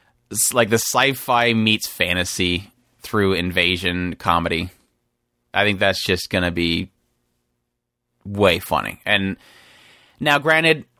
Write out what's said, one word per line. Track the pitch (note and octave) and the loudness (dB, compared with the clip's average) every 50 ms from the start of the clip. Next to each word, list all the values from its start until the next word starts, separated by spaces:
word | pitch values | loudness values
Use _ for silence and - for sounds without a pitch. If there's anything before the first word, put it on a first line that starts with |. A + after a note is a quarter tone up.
| _ _ _ _ _ _ | _ _ _ _ _ _
s-, | G2 G#2+ - - - | -4 -2 -2 0 2
like, | B2 A#2 G2 | 2 2 2
the | A2+ A2+ | 2 0
sci-fi | - - - B2 C3 C#3 C3+ B2+ - - B2 A#2+ A#2+ A#2+ | 0 -2 0 2 2 2 0 -2 -2 0 2 2 4 2
meets | A#2 A2+ A2 A2 A2 A2 - - | 2 2 2 2 2 0 -2 -8
fantasy | - - F2+ F2 F2 F2+ F2+ - - - F#2 F2 F2 F2+ G2+ - _ _ _ _ _ _ | -6 -4 -2 -2 0 -2 -2 -4 -2 -2 -2 0 -2 -4 -6 -10 _ _ _ _ _ _
through | - - - G#2+ G2+ F#2+ F#2+ | -12 -4 0 2 2 2 2
invasion | E2+ F2 F2+ F2 F#2 F2 F2+ F2+ E2 F2+ F2+ F2 F2+ F2+ F2+ E2+ | 0 -2 -2 0 0 2 2 0 0 -2 -4 -2 -2 -4 -6 -8
comedy. | - - F#2 E2+ E2+ E2+ E2+ E2+ E2 F2+ F2+ - _ _ _ _ _ _ _ _ _ _ _ _ _ _ _ | -4 -2 0 0 0 0 -2 -2 -4 -4 -6 -12 _ _ _ _ _ _ _ _ _ _ _ _ _ _ _
I | - F#2+ G2+ | -2 0 2
think | G#2 G2+ F#2+ | 2 2 2
that's | G#2 G2 F#2 - - | 0 0 0 0 -2
just | - F#2 F2 - - | -2 -2 -2 -2 -4
gonna | - F#2+ F2 F2 | -4 -2 -2 -2
be | E2+ E2+ E2+ E2+ E2 F2 F#2 - _ _ _ _ _ _ _ _ _ _ _ _ _ _ _ _ _ _ _ _ _ _ _ _ _ _ - | -2 -2 -2 0 -2 -2 -4 -8 _ _ _ _ _ _ _ _ _ _ _ _ _ _ _ _ _ _ _ _ _ _ _ _ _ _ -14
way | G2+ G2+ G2+ G#2 F#2 E2+ F2 | -8 -2 2 2 2 2 2
funny. | - - - C2+ G1+ G#1 - - _ | -2 -2 -4 -4 -4 -6 -10 -8 _
And | - G#2 G2+ G2 F#2+ F#2+ - _ - - - - - - - - - - _ _ _ _ - | -2 0 0 0 -2 -4 -6 _ -20 -20 -20 -20 -20 -20 -20 -20 -20 -20 _ _ _ _ -4
now, | C#3+ D3+ C#3+ C#3+ | 0 2 2 2
granted, | C#3+ D#3+ D#3+ D#3+ D#3+ D#3+ D#3+ C#3+ A#2 - _ | 4 2 2 4 4 2 2 0 -2 -10 _